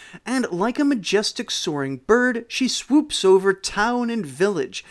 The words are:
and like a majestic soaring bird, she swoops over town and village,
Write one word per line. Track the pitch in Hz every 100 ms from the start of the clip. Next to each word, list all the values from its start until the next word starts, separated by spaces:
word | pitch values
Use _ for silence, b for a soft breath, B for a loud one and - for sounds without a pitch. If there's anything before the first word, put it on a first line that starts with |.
| B B -
and | 262 220
like | 175 220 247
a | 285
majestic | 247 170 196 208 - -
soaring | - 175 147 135 131
bird, | - 233 247 233 226
she | - 254
swoops | - - 294 302 -
over | 190 190 196
town | 190 - 202 226 247 233
and | 233 151
village, | 131 202 175 98 - B